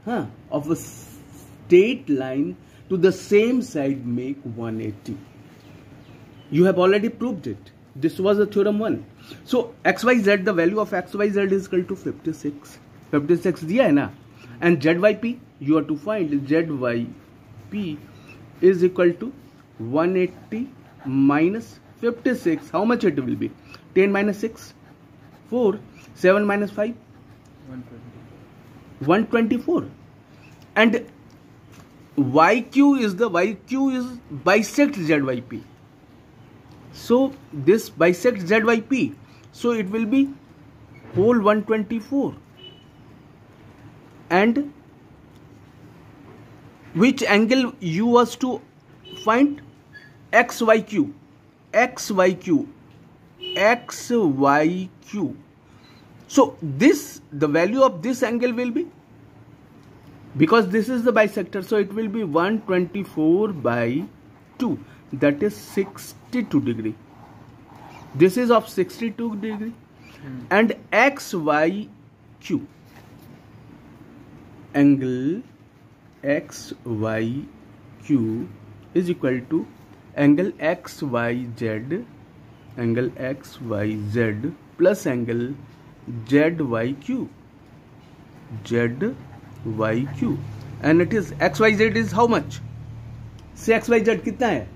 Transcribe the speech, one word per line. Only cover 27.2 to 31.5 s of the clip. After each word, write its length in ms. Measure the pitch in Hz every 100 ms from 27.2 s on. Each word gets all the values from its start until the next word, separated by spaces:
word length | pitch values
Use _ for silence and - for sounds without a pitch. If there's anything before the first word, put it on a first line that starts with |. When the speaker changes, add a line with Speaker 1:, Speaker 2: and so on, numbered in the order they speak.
| - - - - 135
Speaker 2:
one 140 | 127
twenty. 420 | 120 117 117 113 - - - - - - - -
Speaker 1:
one 260 | 135 190 226
twenty-four. 640 | 233 220 240 - 330 - - - - _ - - - - 202
And 300 | 226 - - - - - -